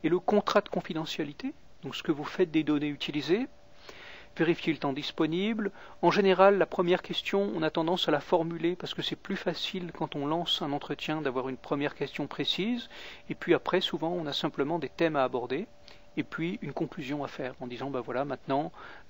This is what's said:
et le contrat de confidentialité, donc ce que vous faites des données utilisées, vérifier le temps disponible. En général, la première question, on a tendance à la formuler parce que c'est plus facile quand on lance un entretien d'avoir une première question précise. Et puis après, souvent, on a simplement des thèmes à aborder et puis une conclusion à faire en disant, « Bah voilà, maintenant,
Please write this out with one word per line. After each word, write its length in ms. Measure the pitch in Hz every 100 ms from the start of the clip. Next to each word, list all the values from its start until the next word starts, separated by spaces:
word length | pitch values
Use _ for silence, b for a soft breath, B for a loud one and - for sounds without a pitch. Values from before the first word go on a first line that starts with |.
et 40 | 156
le 100 | 180
contrat 440 | - 208 - 208
de 60 | -
confidentialité, 880 | 180 - 160 160 - 147 147 262 - - -
donc 120 | 139
ce 80 | -
que 100 | -
vous 120 | 147
faites 260 | 147 - 180
des 120 | 156
données 260 | 151 147 147
utilisées, 580 | 143 - 147 139 196 262 - - B B B B B B -
vérifier 360 | 165 160 -
le 60 | 147
temps 140 | 143
disponible. 800 | 135 143 - 160 170 208 220 202 B B B
En 120 | 170
général, 440 | 190 196 185 196 202
la 100 | 160
première 360 | - 175 180
question, 480 | - 180 - 196 202
on 80 | 165
a 80 | 156
tendance 360 | - 160 185 -
à 60 |
la 80 | 147
formuler 560 | - 180 165 165 170 180
parce 180 | 180
que 80 | -
c'est 140 | - -
plus 200 | - 196
facile 540 | - 160 - 185 175
quand 220 | - 156
on 120 | 151 139
lance 360 | 165 165 -
un 100 | 156
entretien 480 | 143 - 147 - 156
d'avoir 280 | 143 127 127
une 80 | 127
première 400 | - 147 143 -
question 320 | 139 - 143
précise. 600 | - 139 - 208 240 - B B B -
Et 60 |
puis 180 | 147 -
après, 280 | 160 - 185
souvent, 320 | - 165 160
on 140 | 180 151
a 60 |
simplement 460 | 139 151 - 139 170
des 100 | 147
thèmes 280 | - 165 147
à 80 |
aborder 420 | 127 127 120 135 220 - B B B -
et 60 |
puis 360 | - - 165 202
une 100 | 156
conclusion 500 | - 165 - 131 147
à 60 | 135
faire 260 | - 131 127
en 60 | 123
disant, « 240 | 120 139
Bah 100 | 135
voilà, 240 | 120 123
maintenant, 480 | 143 131 - 139 165 - B B B